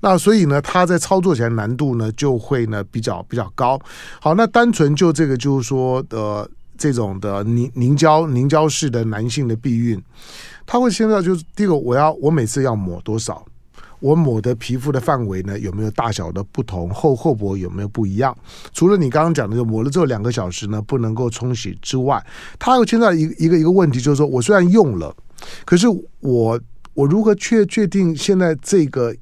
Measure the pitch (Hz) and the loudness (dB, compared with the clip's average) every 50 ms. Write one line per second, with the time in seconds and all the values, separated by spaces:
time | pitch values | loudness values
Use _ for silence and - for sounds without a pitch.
0 | - 208 190 175 - 202 220 220 180 147 143 143 143 - - 180 180 170 180 165 | 2 4 4 4 4 4 4 6 4 4 2 0 -2 0 2 2 2 2 2 0
1 | - - 196 190 175 190 165 113 117 117 117 113 107 107 123 123 151 139 127 117 | 0 0 0 2 2 2 0 2 0 -2 -2 -2 -2 -4 -4 -2 -2 -2 -2 -2
2 | 110 110 107 - 143 143 131 117 107 - 143 127 117 110 110 104 98 - - 120 | -2 -4 -4 -2 -2 0 0 -2 -2 -2 -2 -2 -2 -2 -4 -6 -8 -6 -8 -6
3 | 110 120 101 87 - - - 120 107 90 - - 131 123 135 131 - - - - | -4 -4 -6 -6 -8 -8 -6 -6 -6 -6 -4 -2 0 0 0 -2 -4 -14 -20 -20
4 | - - - - - 151 160 190 233 226 - 233 240 240 226 - 160 143 151 147 | -18 -20 -20 -4 0 2 2 4 2 4 4 4 4 4 4 2 2 2 4 2
5 | 185 170 160 139 160 143 131 127 117 143 139 135 123 - 135 131 127 131 127 127 | 2 2 2 2 0 0 0 -2 0 0 0 0 -2 -2 -2 -2 0 0 -2 -2
6 | 135 135 - 113 107 107 104 104 104 - - - - - - - - 151 135 120 | -4 -6 -6 -6 -4 -4 -4 -6 -8 -10 -14 -20 -20 -20 -16 -4 -2 0 0 0
7 | 113 98 95 95 98 104 98 98 101 110 117 120 120 127 120 131 120 127 143 143 | -2 -4 -4 -6 -6 -4 -4 -4 -2 0 0 0 -2 -2 -2 -2 2 2 2 4
8 | 160 160 151 156 165 160 135 123 131 143 143 156 156 156 139 - - 131 117 120 | 6 6 6 4 4 2 0 0 0 2 2 2 2 2 0 -2 -4 -2 -2 -2
9 | 113 113 107 104 113 120 110 151 139 120 113 110 113 135 120 113 117 117 110 92 | -2 -2 -4 -4 -6 -4 -4 -4 -2 -2 -4 -4 -2 -2 -2 0 0 -2 -2 -4
10 | - - - - - - - - - - - - - - - 240 254 247 190 - | -8 -14 -20 -20 -20 -20 -20 -20 -20 -20 -20 -20 -14 -2 0 2 2 2 2 2
11 | 226 220 214 202 180 170 190 170 156 - - - 208 196 170 143 - 120 120 131 | 2 2 2 2 2 0 -2 -2 -4 -10 -4 -2 0 2 2 0 0 0 2 2
12 | 147 156 156 - - 147 165 151 117 110 - 143 135 131 117 107 98 90 87 - | 2 2 2 2 0 0 2 2 0 0 -2 -2 -2 0 -2 -2 -4 -6 -8 -8
13 | - - 107 113 110 - 90 - - - - - _ _ _ - - - - - | -8 -6 -6 -6 -4 -6 -10 -12 -14 -20 -20 -20 _ _ _ -20 -20 -20 -18 -4
14 | - 131 151 170 165 139 117 110 104 123 123 113 - - 123 127 120 147 139 131 | 2 2 4 4 4 2 2 0 0 -2 -4 -4 -4 -6 -6 -4 -2 -2 -4 -2
15 | - - 151 131 117 101 95 92 95 98 98 101 98 98 87 101 110 107 98 - | 0 -2 -2 -2 -2 -4 -4 -6 -6 -6 -6 -6 -6 -6 -6 -4 -4 -4 -2 -2
16 | 120 117 104 - 95 82 85 95 98 - - - 107 - 95 90 85 87 98 - | -2 -2 -2 -4 -6 -6 -6 -8 -8 -8 -6 -8 -8 -6 -6 -6 -6 -6 -6 0
17 | - 156 135 117 - - 135 107 104 98 95 98 92 87 90 92 101 104 101 - | 2 2 2 2 0 -2 -2 0 -2 -4 -4 -4 -6 -8 -8 -8 -8 -8 -4 -4
18 | 110 98 95 104 131 135 120 - - - - - - - - - 160 180 208 196 | -4 -2 -2 -2 -2 -2 -2 -6 -16 -20 -20 -20 -20 -16 -4 2 4 4 4 4
19 | 160 131 117 151 156 170 165 143 123 98 107 120 123 113 110 110 113 143 139 185 | 2 0 2 2 2 2 2 0 -2 -2 -2 -2 -2 -2 -2 -2 -2 0 0 0
20 | 170 139 123 104 104 120 117 - 101 90 90 - - 104 107 107 104 - - 131 | 0 2 0 -2 -2 -2 -2 -2 -4 -6 -6 -8 -8 -6 -6 -6 -6 -4 -2 -2
21 | 117 110 110 110 127 120 113 - 120 127 123 113 117 - - - - - - 131 | -2 -2 -2 -2 -4 -4 -4 -4 -6 -6 -6 -6 -6 -10 -10 -10 -10 -6 -4 -2
22 | - 139 135 110 - - - - - - - - - - 254 262 233 214 - 226 | 0 0 -2 -2 -4 -10 -18 -18 -18 -18 -16 -6 0 2 4 4 4 4 2 4
23 | 233 214 180 160 156 160 - - 160 165 165 160 156 165 185 196 185 156 123 127 | 4 4 4 2 0 -2 -2 0 2 2 4 4 4 4 4 4 4 4 2 0
24 | 120 139 147 135 151 143 131 127 117 - 208 196 180 175 185 226 202 143 107 87 | 0 0 2 2 2 0 0 -2 2 2 2 4 4 4 6 4 4 4 0 -4
25 | 78 73 - - - - - - - - - - - - - 175 190 247 202 - | -6 -8 -10 -16 -20 -20 -18 -18 -16 -16 -16 -16 -2 2 2 4 4 4 2 0
26 | - - - - - 139 123 120 113 113 117 117 117 - - - - - - - | -6 -14 -20 -10 -4 0 2 2 2 2 0 -2 -6 -10 -20 -20 -20 -12 -2 0
27 | 139 139 160 214 220 220 208 202 - - 233 226 202 - - - 214 185 - 196 | 0 2 2 2 4 2 2 2 0 0 2 2 2 2 2 0 -2 0 0 0
28 | 190 170 160 143 - - 202 185 185 170 160 143 - - - 196 156 139 - 135 | 0 0 0 -2 0 0 2 2 2 0 0 -2 -2 0 2 2 2 2 0 -2
29 | 123 117 110 - | -4 -4 -4 -8